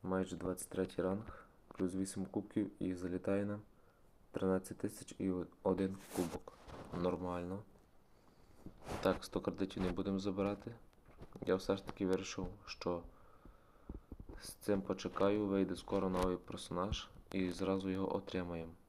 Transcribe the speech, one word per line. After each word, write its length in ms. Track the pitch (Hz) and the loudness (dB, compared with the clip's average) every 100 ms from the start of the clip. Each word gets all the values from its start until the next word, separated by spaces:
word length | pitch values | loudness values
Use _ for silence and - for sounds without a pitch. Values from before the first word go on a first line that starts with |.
Майже 340 | 95 92 92 87 | 2 2 2 -2
двадцять 320 | 90 90 - | -2 -4 -4
третій 340 | 92 95 - | 0 0 2
ранг. 440 | 90 101 117 - - - - | 2 2 -2 -12 -16 -20 -18
Плюс 260 | - 92 | -2 0
вісім 320 | 92 95 - 95 | 2 -2 -2 -2
кубків 560 | 107 101 - 101 - | -2 0 0 0 0
і 120 | 95 | -2
залітає 500 | 90 90 90 - 98 | 0 -2 0 2 2
нам 180 | 101 104 - - - - - - - | 2 -2 -8 -20 -20 -20 -20 -20 -8
тринадцять 460 | - 95 92 - - | 0 4 4 2 -4
тисяч 360 | 104 - - - | -4 -4 -14 -2
і 120 | 95 | 0
о-, 160 | 90 87 - | 0 -2 0
один 340 | 98 92 95 95 - - | 2 4 2 0 -6 0
кубок. 360 | 85 - - - - - - 87 | 0 -2 -10 -16 -14 -14 -6 2
Нормально. 600 | 87 87 90 90 87 98 - - - - - - - - - - - - - - | 2 2 0 -2 -2 -4 -8 -18 -20 -20 -20 -20 -20 -20 -20 -16 -16 -14 -6 0
Так, 240 | - 90 | 2 2
сто 160 | - 98 | 0 -2
кредитів 420 | - 87 95 - | -2 -2 -4 0
не 100 | 92 | 0
будемо 260 | 90 98 98 | 2 0 0
забирати. 560 | 101 95 98 101 - 117 - - - - - - - | 0 0 0 0 -6 -12 -16 -20 -20 -18 -16 -8 2
Я 80 | |
все 220 | 92 - 98 | 2 4 0
ж 100 | - | 0
таки 200 | - 95 | 0 2
вирішив, 400 | 92 95 - 90 - - | 2 0 -4 -6 -6 -12
що 360 | - - 87 - - - - - - - - - - - - - - | -4 -2 -2 -4 -18 -20 -20 -20 -20 -20 -20 -14 -14 -12 -14 -12 -12
з 80 | - | -12
цим 340 | - - 101 | -8 2 2
почекаю, 640 | 98 95 92 - 98 104 101 | 2 -2 -2 4 4 6 4
вийде 300 | 98 92 90 | 4 4 2
скоро 340 | - 98 95 | 0 2 2
новий 260 | 92 92 90 | 4 2 2
персонаж 720 | - - - 85 95 - - - - | -4 -10 -4 0 0 0 -4 -16 -4
і 180 | 95 92 | 0 0
зразу 400 | 87 95 95 95 | 2 2 2 2
його 260 | 95 95 98 | 0 2 0
отримаємо. 560 | 95 95 87 85 82 82 | -2 -4 -2 -4 -6 -12